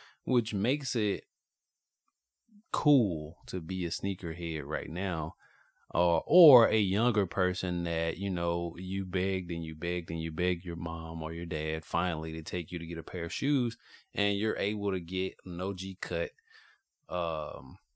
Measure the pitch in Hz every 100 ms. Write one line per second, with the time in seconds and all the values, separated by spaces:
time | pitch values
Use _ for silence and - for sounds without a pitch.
0 | - - - 123 110 101 110 147 139 123
1 | 104 92 - _ _ _ _ _ _ _
2 | _ _ _ _ _ - _ - 147 143
3 | 107 80 76 - - 92 80 92 87 -
4 | 98 95 85 82 85 78 71 76 - 82
5 | 95 82 78 - - _ _ _ - -
6 | 87 85 - 170 165 127 107 110 98 98
7 | 120 107 95 - 92 90 92 87 85 82
8 | 82 82 98 87 85 85 87 85 92 98
9 | 95 90 95 95 87 85 80 78 85 90
10 | 82 82 80 80 90 87 87 85 82 82
11 | 82 82 80 82 85 80 78 78 - 82
12 | 90 80 80 80 80 92 82 87 82 82
13 | 80 90 82 - 135 143 120 - - -
14 | _ - 101 101 107 - 98 107 101 95
15 | 82 92 92 - 90 87 95 92 95 92
16 | - 85 85 - _ - - _ _ _
17 | - 87 85 80 76 - 65 90 _